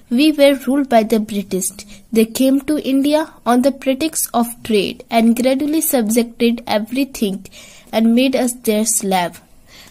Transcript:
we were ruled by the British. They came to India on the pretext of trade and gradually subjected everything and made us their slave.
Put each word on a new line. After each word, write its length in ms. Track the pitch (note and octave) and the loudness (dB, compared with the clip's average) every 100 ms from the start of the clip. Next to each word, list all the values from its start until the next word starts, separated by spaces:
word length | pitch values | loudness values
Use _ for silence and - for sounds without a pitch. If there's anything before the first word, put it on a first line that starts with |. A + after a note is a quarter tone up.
| - | -4
we 240 | A#3+ D#4 | 2 2
were 220 | D4 C#4 C#4 - | 4 4 2 0
ruled 220 | C#4 C4+ | -2 2
by 140 | A#3 | 2
the 180 | A3 A3 | 2 0
British. 480 | G#3+ G3+ F#3+ F#3 - - - - - | -2 -6 -6 -4 -6 -8 -16 -20 -4
They 140 | A3+ | 0
came 380 | A3 A3+ C4 C#4 C#4+ | 0 2 2 2 0
to 80 | D4+ - | -4 0
India 380 | C4+ C#4+ D4+ D#4 - | 0 2 0 -2 -6
on 160 | A3 B3 | 0 2
the 100 | C#4 | 2
pretext 600 | C#4 C4+ C4 D#4 - - | 0 -2 -2 -2 -4 -4
of 140 | A#3+ A#3 - | -2 -2 -4
trade 420 | - G#3+ E3+ - - | -2 0 0 -6 -4
and 260 | A#3 A3+ A3+ | 2 2 2
gradually 460 | B3+ C4+ D4 D#4+ | 0 0 0 -2
subjected 800 | D#4 C4 G#3+ A#3 A#3 - A#3 A#3 - | 0 0 0 0 -2 0 0 0 -2
everything 800 | G#3 A3 B3+ C#4 - G3+ G3 - - - - - | -4 -2 -4 -4 -4 -4 -4 -10 -20 -20 -20 -8
and 220 | A3 A3+ | 0 2
made 200 | A#3 C4+ | 4 2
us 200 | A#3+ B3 | 0 -2
their 320 | A#3+ - G#3+ A3 | -4 -2 -2 0
slave. 560 | - G3 F#3 E3+ - - - - - - | -2 -2 -2 -2 -8 -20 -20 -20 -20 -20